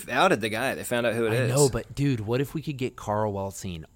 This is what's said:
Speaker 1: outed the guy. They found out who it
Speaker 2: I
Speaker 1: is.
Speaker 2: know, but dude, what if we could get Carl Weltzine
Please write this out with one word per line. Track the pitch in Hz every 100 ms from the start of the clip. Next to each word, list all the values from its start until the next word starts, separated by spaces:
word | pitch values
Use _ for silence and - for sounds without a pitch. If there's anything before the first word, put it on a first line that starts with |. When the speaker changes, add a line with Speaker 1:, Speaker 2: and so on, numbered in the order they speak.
| -
Speaker 1:
outed | 123 185 135
the | 107
guy. | 107 131
They | 80
found | 95 120 120
out |
who | 110
it | 113
Speaker 2:
I | 113
Speaker 1:
is. | 123
Speaker 2:
know, | 135 143
but | 113 -
dude, | - 143 120
what | 104 123
if | 143
we | 165
could | 147 131
get | 123 -
Carl | - 104 107
Weltzine | 98 98 - 95 82 76